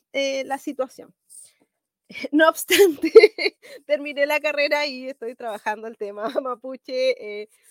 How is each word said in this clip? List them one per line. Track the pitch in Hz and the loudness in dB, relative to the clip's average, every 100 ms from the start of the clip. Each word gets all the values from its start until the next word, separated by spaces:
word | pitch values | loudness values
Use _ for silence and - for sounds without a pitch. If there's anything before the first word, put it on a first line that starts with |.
| _ | _
eh, | 277 269 269 262 | -6 -4 -4 -6
la | 269 | -8
situación. | - 269 262 - - _ _ - - _ _ _ _ _ _ | -8 -8 -8 -10 -20 _ _ -20 -20 _ _ _ _ _ _
<laughs> | - - | -14 -2
No | 294 320 | 4 4
obstante, | 320 - 359 392 285 320 | 2 0 4 4 4 8
<laughs> | 453 - - 311 - - 554 - | 8 8 2 -6 -6 -20 -14 -4
terminé | 294 285 277 285 | -4 -4 -4 -2
la | 302 | 0
carrera | 302 294 285 294 294 | -2 -2 0 0 -4
y | 254 262 | -8 -12
estoy | 269 233 | -12 -12
trabajando | 254 240 208 220 214 220 | -12 -10 -8 -6 -6 -10
el | 226 | -10
tema | 202 208 220 | -12 -8 -6
<laughs> | 277 | -6
mapuche, | 254 247 262 262 - 254 262 - 208 208 | -6 -8 -10 -14 -10 -4 -2 -2 -6 -14
eh, | 214 _ _ | -14 _ _